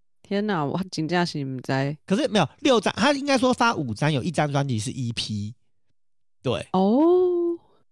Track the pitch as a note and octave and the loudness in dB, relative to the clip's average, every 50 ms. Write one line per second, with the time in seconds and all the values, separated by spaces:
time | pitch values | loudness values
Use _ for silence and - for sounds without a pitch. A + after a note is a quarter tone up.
0 | _ _ _ _ - _ G3+ G3+ G#3 G#3+ G3+ D#3+ D3 C3+ C3 E3+ F#3+ F#3+ - - | _ _ _ _ -8 _ -4 -2 0 0 0 0 0 -2 -2 -4 -4 -4 -4 -6
1 | D#3+ D3+ F3 F3+ F3 E3 - D3+ C#3 C3+ C3 B2+ - - C3+ C3+ C3+ C#3 D3+ - | -4 -2 0 0 0 -2 -4 -6 -6 -6 -8 -8 -4 -2 -2 0 0 -2 -4 -8
2 | _ - F#3+ A#3 D#4 A3 G3 G#3 D#3 - - _ - D4 B3 A3 F3 A3 - - | _ -2 0 0 0 0 2 0 0 0 -2 _ 2 4 4 4 2 0 0 2
3 | G3+ C#4+ D4 C#4 C#4 C#4+ C4+ B3 C4 B3+ A#3+ - A#3+ A#3 - F3+ D3 A#2+ G#2+ - | 2 2 2 2 2 0 2 2 4 2 2 2 2 2 2 0 -4 -6 -4 0
4 | D3 D3+ D#3 B2+ G2+ F3 D3 - D3+ D3 C#3 C#3 C#3 C#3 B2 G#2+ G2+ - - C3+ | 0 0 0 0 -2 -2 0 0 0 0 0 -2 0 0 -2 -2 -4 -4 -6 -4
5 | B2 A#2 A2+ - - - A2 G#2 G#2 G#2 B2 - _ _ _ _ _ _ _ _ | -6 -4 -4 -6 -6 -6 -6 -6 -6 -8 -10 -14 _ _ _ _ _ _ _ _
6 | _ _ _ _ _ _ _ _ _ C3+ A2 D#2 - - - F#3 F#3+ G3+ A3 C4+ | _ _ _ _ _ _ _ _ _ -4 -4 -4 -4 -2 0 2 2 4 4 4
7 | D#4+ E4+ F4+ F4+ F#4 F4+ F4+ F4 F4 E4+ E4+ E4+ - _ _ _ _ _ | 4 4 4 4 4 2 0 0 -2 -2 -4 -6 -10 _ _ _ _ _